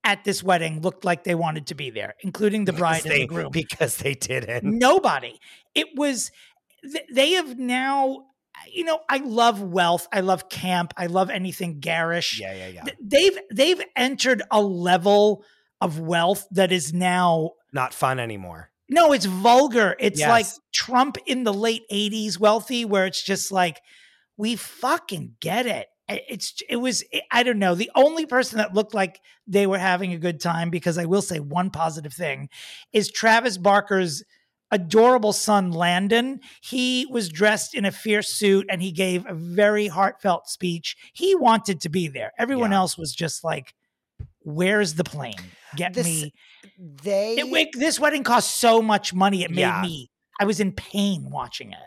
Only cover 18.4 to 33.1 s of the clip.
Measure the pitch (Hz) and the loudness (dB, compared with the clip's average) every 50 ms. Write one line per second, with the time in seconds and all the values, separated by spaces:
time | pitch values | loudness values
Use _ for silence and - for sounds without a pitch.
18.4 | 95 87 85 80 87 _ _ _ _ _ 269 330 349 311 285 240 180 196 185 185 | -12 -14 -16 -16 -20 _ _ _ _ _ 4 6 6 6 6 4 2 -2 -4 2
19.4 | 190 233 240 254 285 285 220 240 214 185 175 - 254 208 151 147 151 151 233 233 | 4 6 8 8 6 6 4 2 2 2 2 0 0 0 0 2 2 4 4 4
20.4 | 214 - - - _ _ - - - - 247 247 262 294 - - - - 269 254 | 2 0 -8 -16 _ _ -6 -6 -4 0 2 2 2 2 -2 -8 -4 -4 -4 0
21.4 | 247 220 196 196 220 226 226 220 - _ 202 202 208 208 214 220 214 214 170 170 | 0 -2 0 0 0 -2 -2 -2 -6 _ -4 -2 -2 -2 -4 -4 -4 -4 -2 2
22.4 | 214 208 214 226 214 - 254 240 233 214 202 196 190 190 175 - - - 196 185 | 4 4 4 2 -2 -4 -4 -4 -2 0 0 0 0 0 -2 -6 -4 -4 -4 -4
23.4 | - - 196 185 180 170 151 - _ _ _ _ _ _ _ _ _ _ _ - | -4 -2 0 0 0 0 -2 -8 _ _ _ _ _ _ _ _ _ _ _ -6
24.4 | 208 226 240 - - - - - - 254 320 339 - - 202 160 131 117 113 _ | -4 -4 -4 -4 -8 -14 -12 -6 -2 -2 -2 -2 -4 -8 -10 -10 -10 -12 -14 _
25.4 | - 160 185 233 254 240 185 120 98 _ _ _ _ - 202 - - - 240 190 | -6 -4 -2 -2 -2 -2 -4 -6 -8 _ _ _ _ -10 -10 -10 -10 -12 -12 -10
26.4 | - - - - - - - 240 247 254 208 - - _ - 302 - _ - 240 | -10 -10 -10 -12 -8 -6 -6 -2 -2 -2 -2 -4 -6 _ -8 -8 -6 _ 0 2
27.4 | 240 247 240 202 196 185 175 175 226 - - - 269 302 320 330 311 285 247 254 | 2 2 2 2 2 2 2 0 -2 0 4 4 4 6 4 0 -4 0 0 0
28.4 | 247 247 220 214 208 208 185 208 220 - - 208 190 185 - - _ _ _ _ | 0 0 -2 -4 -4 0 0 0 0 0 0 -2 -2 -2 -4 -16 _ _ _ _
29.4 | _ - 180 202 202 190 190 190 180 190 180 180 196 180 175 165 160 175 165 147 | _ 0 2 2 2 4 0 0 2 0 0 0 -2 -6 -6 -4 -4 -4 -4 -2
30.4 | - 175 165 165 170 170 165 170 - 180 160 175 170 160 185 202 - - 175 156 | -4 -4 -2 -2 -2 -4 -4 -2 -2 -2 -2 -2 0 0 0 0 0 -2 -8 -8
31.4 | 143 143 147 180 185 190 - 160 165 165 151 165 151 147 131 - 175 147 135 139 | -8 -4 -4 -2 -2 -4 -2 -2 -4 -4 -4 -6 -12 -14 -10 -8 -6 -6 -6 -8
32.4 | 139 139 - - - - - - - _ - 214 196 - | -10 -16 -16 -18 -18 -18 -18 -20 -20 _ 0 0 0 0